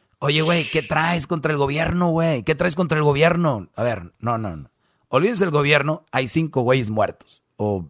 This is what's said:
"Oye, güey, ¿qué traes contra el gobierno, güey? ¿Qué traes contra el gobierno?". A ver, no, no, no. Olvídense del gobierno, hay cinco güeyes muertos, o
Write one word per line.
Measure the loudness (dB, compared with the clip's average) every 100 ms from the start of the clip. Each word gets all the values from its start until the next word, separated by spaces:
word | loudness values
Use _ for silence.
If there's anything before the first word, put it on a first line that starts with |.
| _ _
"Oye, | -2 0
güey, | 0 0 0
¿qué | -4
traes | -2 -2 0 -2 -2
contra | -2 -2
el | 0
gobierno, | 0 0 -2 0 0
güey? | 2 0 0
¿Qué | -2 0
traes | 0 0
contra | 0 2
el |
gobierno?". | 2 4 2 2 0 0 -6 -4
A |
ver, | -4 -4 -10 -8
no, | -4 -4
no, | -6 -10
no. | -14 _ _ _ _
Olvídense | 0 2 2
del | 2
gobierno, | 2 4 2 2 -4 -4
hay | -4 0
cinco | -2 0 0
güeyes | 2 2 0
muertos, | 0 -2 -4 -20 -20 _ -4
o | -2 -2